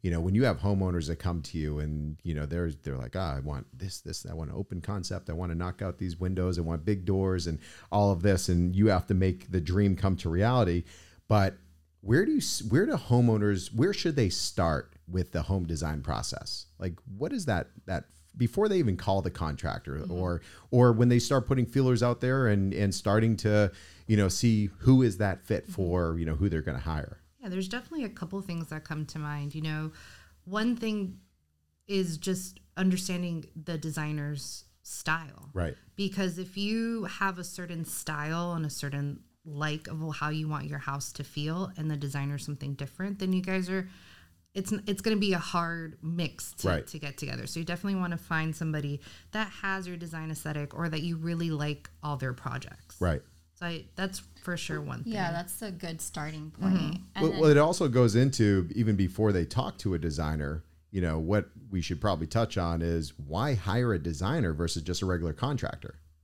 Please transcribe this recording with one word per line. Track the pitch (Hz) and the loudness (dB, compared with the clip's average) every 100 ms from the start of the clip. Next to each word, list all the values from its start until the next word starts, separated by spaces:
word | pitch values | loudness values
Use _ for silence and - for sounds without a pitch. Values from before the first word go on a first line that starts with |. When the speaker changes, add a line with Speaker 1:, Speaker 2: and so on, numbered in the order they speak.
Speaker 1:
you | 90 | 0
know, | 85 | 0
when | 87 101 | 2 4
you | 127 | 4
have | 87 | 2
homeowners | 101 98 92 87 78 | 0 2 2 0 -2
that | 80 | -4
come | 92 87 | -2 -4
to | 73 80 | -4 -4
you | 76 73 | -2 -2
and, | 76 76 76 76 | -2 -4 -6 -6
you | 87 76 | -4 -4
know, | 73 | -4
they're, | 85 85 69 | -2 -4 -4
they're | 71 65 | -6 -6
like, | 60 92 | -6 -4
"Ah, | 87 69 | -4 -4
I | |
want | 69 69 - 127 | -4 -8 -10 -10
this, | 98 - | -10 -10
this, | - 82 - | -12 -12 -10
I | 82 | -8
want | 76 | -8
an | 67 | -8
open | 98 90 | -8 -8
concept. | 80 104 87 92 - | -6 -6 -6 -8 -6
I | |
wanna | 80 87 82 | -6 -4 -4
knock | 90 90 | -4 -4
out | 95 85 | -6 -4
these | 92 85 | -6 -2
windows. | 92 92 90 87 | -2 0 0 0
I | |
want | 82 82 85 | -2 -2 0
big | 101 92 | -2 2
doors | 95 95 92 85 | 2 2 0 -2
and | 80 - - - | -4 -8 -20 -2
all | 101 104 | 4 4
of | 90 | 4
this." | 98 92 - | 4 4 4
And | 87 87 92 | 4 4 6
you | 107 | 6
have | 92 - | 4 4
to | 95 | 4
make | 95 90 - | 4 2 -2
the | 90 | -2
dream | 80 92 101 90 | 2 4 4 4
come | 98 92 | 2 2
to | 80 | 0
reality. | 85 110 127 98 87 - - - - - | 2 4 4 4 2 -2 -14 -20 -20 2
But | 107 98 - - _ _ _ | 4 4 0 -20 _ _ _
where | - 131 | 2 4
do | 226 | 4
you | 302 | 2
s-, | - - | 0 -4
where | 110 123 240 | 2 4 4
do | |
homeowners, | 208 - 120 120 110 104 98 - | 0 2 4 6 6 4 2 -2
where | 110 170 | 2 2
should | 196 175 139 | 2 0 2
they | 98 | 2
start | - - - 85 73 - - - | 2 -2 0 2 2 -4 -18 -4
with | 90 87 | -2 -2
the | 85 | -2
home | 78 95 85 | 0 0 0
design | 80 78 76 | -2 -2 -4
process? | - 60 - - - - - - | -2 -4 -4 -8 -8 -12 -12 -8
Like, | 92 82 - 98 | -8 -8 -14 -8
what | 160 | -4
is | 262 151 | -2 0
that, | 92 - - - | -2 -2 -12 -6
that | 87 - - _ - | -6 -6 -20 _ 0
before | 120 - 214 | 0 4 2
they | 190 | 4
even | 123 90 | 2 2
call | - 98 | 2 2
the | 90 | 0
contractor | - 80 71 76 - - 71 | -2 -4 -2 -4 -6 -6 -6
Speaker 2:
Mm-hmm. | 175 | -4
Speaker 1:
or, | 90 92 85 - - - | -2 0 -2 -6 -20 2
or | 123 123 | 6 8
when | 113 120 | 8 6
they | 123 | 6
start | - 139 110 | 4 2 2
putting | 131 120 | 0 2
feelers | 139 127 120 | 2 4 4
out | 120 120 | 2 2
there | 127 135 120 | 0 2 4
and, | 101 98 95 | 4 2 2
and | 101 | 0
starting | 92 104 104 113 107 | 2 2 4 4 2
to, | 110 104 101 - - - - | 4 6 4 0 -20 -16 2
you | 107 | 4
know, | 95 | 6
see | - 117 110 104 - | 4 4 4 2 2
who | 127 131 | 6 8
is | 123 92 | 6 2
that | 101 87 - | 0 0 -2
fit | 110 | -4
Speaker 2:
Mm-hmm. | - | -2
Speaker 1:
for, | 175 90 90 82 85 | -2 0 2 2 0
you | 80 | -2
know, | 78 | 0
who | 98 | 2
they're | 80 | 0
gonna | 76 64 | -2 -4
hire? | 80 76 71 - _ _ | -4 -4 -6 -14 _ _
Speaker 2:
Yeah, | 233 | -8
there's | 185 190 | -6 -4
definitely | 240 - 320 214 | -6 -8 -6 -6
a | |
couple | - 170 196 | -8 -8 -8
things | 190 170 160 | -6 -6 -6
that | 156 | -10
come | - 156 151 | -8 -8 -6
to | 156 | -6
mind. | 151 147 143 156 | -6 -6 -6 -6
You | |
know, | 156 156 156 156 - - - _ | -4 -4 -6 -10 -20 -20 -20 _
one | - 208 226 233 | -6 -2 0 0
thing | 220 214 190 190 _ _ _ _ _ _ - | -2 -2 -4 -8 _ _ _ _ _ _ -2
is | 196 180 156 | 0 0 -2
just | - 185 - - _ - | -4 -4 -6 -16 _ 0
understanding | 190 185 - 180 180 165 156 165 | 2 2 0 -4 -2 -6 -8 -12
the | 156 165 | -6 -6
designer's | 160 156 151 151 147 143 - - - _ | -4 -4 -4 -4 -4 -6 -8 -14 -18 _
style. | - - - 165 156 - - | -14 -8 -2 -2 -4 -18 -8
Speaker 1:
Right. | 95 85 - - - | -2 -2 -4 -16 -4
Speaker 2:
Because | 196 190 185 165 | -4 0 -2 -4
if | 185 196 | -8 -4
you | 202 220 226 233 190 | -2 0 -2 -2 -6
have | - 196 185 | -2 -4 -4
a | |
certain | 180 - 175 165 165 | -10 -10 -10 -8 -8
style | - - 151 147 165 175 | -8 -6 -4 -2 -2 -2
and | 170 151 | -2 -4
a | |
certain | - 143 143 143 139 - _ 165 | -4 -6 -4 -4 -6 -14 _ -14
like | 143 151 151 - | -6 -4 -4 -8
of | 160 156 143 | -8 -6 -4
how | 151 | -4
you | 156 156 | -2 -4
want | 151 143 | -4 -6
your | 143 | -8
house | 139 139 - | -6 -6 -8
to | - | -10
feel | 143 - 147 170 190 185 | -10 -6 -4 -4 -6 -4
and | 156 | -4
the | 147 | -4
designer's | 143 143 139 143 | -4 -4 -4 -6
something | - 143 139 | -8 -8 -8
different, | 139 139 - 196 196 | -8 -10 -8 -8 -4
then | 190 | 0
you | 185 | 0
guys | 185 190 185 | 0 -2 -2
are, | 190 185 - - - - _ _ 196 | -4 -4 -12 -20 -20 -20 _ _ -8
it's | 190 | -4
n-, | 208 208 | -4 -2
it's | 196 | -2
gonna | 226 214 | 0 2
be | 202 | 2
a | 175 | 0
hard | - 175 170 170 165 - | 0 -2 -2 -4 -8 -8
mix | 160 170 160 - - | -4 -2 -4 -6 -14
to, | - 185 | -4 0
Speaker 1:
Right. | 80 - | 0 -2
Speaker 2:
to | 156 | -10
get | 143 - | -10 -8
together. | 143 - - | -8 -8 -8
So | 165 | -6
you | 165 | -6
definitely | 175 196 190 | -4 -2 -2
wanna | 175 170 | -2 -4
find | - 160 160 156 | -2 -2 -2 -4
somebody | 160 151 147 143 - - - | -4 -2 -4 -6 -10 -20 -8
that | 214 208 - | -6 -6 -6
has | 196 190 180 | -4 -4 -6
your | 175 | -10
design | 170 160 160 | -10 -8 -8
aesthetic | 151 156 151 143 | -6 -6 -6 -6
or | - 170 | -4 -2
that | 156 | -2
you | 170 165 | -2 -2
really | 165 165 170 | -2 -2 -2
like | 156 147 147 - - | -2 -2 -4 -10 -10
all | 151 139 | -6 -4
their | 135 | -4
projects. | 127 127 127 - - - - | -6 -6 -6 -8 -16 -20 0
Speaker 1:
Right. | 90 71 - - _ | 0 0 -4 -20 _
Speaker 2:
So | _ 175 | _ -8
I, | 165 - - | -8 -10 -6
that's | 190 190 - - | -6 -6 -16 -14
for | - 170 | -8 -6
sure | - 156 | -4 -6
one | 147 123 | -6 -6
thing. | 226 | -6
Speaker 3:
Yeah, | 208 175 | -2 -2
that's | 170 180 - | -2 -6 -10
a | 214 | -10
good | 170 175 165 | -8 -10 -8
starting | - - 151 156 156 - | -8 -6 -8 -8 -12 -2
Speaker 2:
Mm-hmm. | 190 185 | 2 2
Speaker 3:
point. | 151 180 - 196 | 0 -4 -8 0
And | |
Speaker 1:
Well, | 160 | 0
Speaker 3:
then | - | 6
Speaker 1:
well, | 156 | 8
it | 147 | 8
also | 156 180 156 | 8 4 4
goes | 123 120 107 | 6 6 6
into, | 135 127 107 98 85 101 | 4 6 6 6 2 0
even | 110 101 | 2 4
before | 92 92 107 | 2 4 4
they | 92 80 | 4 2
talk | 123 - - | -2 -2 -4
to | 101 | -2
a | 87 | 0
designer, | 80 73 76 78 71 78 - _ _ | -2 -2 -2 -2 -2 -6 -10 _ _
you | 98 | -2
know, | 87 80 | 0 0
what | 80 104 - - - | 2 0 0 -14 -6
we | 95 | -4
should | 82 - | -2 -2
probably | 107 85 82 | 0 0 0
touch | 117 113 - | 0 0 0
on | 85 82 | 0 0
is | 85 85 71 - | 0 0 -2 -8
why | 71 85 143 | -6 -2 0
hire | 120 98 110 123 | -2 0 0 2
a | 92 | 0
designer | 80 76 92 160 95 | -2 -4 -2 0 0
versus | 78 82 85 | 0 -2 -2
just | 76 90 | -4 -2
a | 95 | 0
regular | 87 82 | 0 -2
contractor? | 73 127 143 - - - - - _ | -2 -4 -2 -4 -8 -14 -16 -20 _